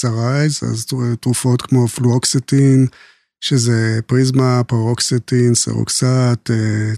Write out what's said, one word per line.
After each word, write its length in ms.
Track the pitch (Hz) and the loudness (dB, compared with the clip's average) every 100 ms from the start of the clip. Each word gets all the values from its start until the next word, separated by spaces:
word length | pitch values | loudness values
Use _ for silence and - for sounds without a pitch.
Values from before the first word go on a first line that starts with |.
S 40 | |
R 440 | 123 113 120 139 151 | -2 -2 -2 0 -2
Is, 180 | 139 120 | -2 -6
אז 200 | 113 - | -6 -6
תר-, 280 | 131 120 113 | -4 -4 -4
תרופות 420 | 127 117 127 123 | -2 -2 0 0
כמו 260 | - 131 120 | 2 2 2
פלואוקסטין, 960 | - 120 123 - 139 - 139 135 131 131 - - _ _ - | 0 0 2 0 -2 0 2 4 4 2 -2 -20 _ _ -10
שזה 600 | - 135 117 113 113 110 - | -2 0 2 0 0 -2 0
פריזמה, 560 | 127 131 131 127 123 120 | 0 2 2 2 2 0
פרוקסטין, 880 | 117 113 120 - 123 - 123 120 | -2 -2 -2 -2 -4 -2 2 2
סרוקסט, 480 | 117 123 113 113 - 127 127 123 117 - | 2 -2 -4 -4 -2 0 2 2 0 -2
אה, 460 | 110 110 104 107 | -2 0 -2 -4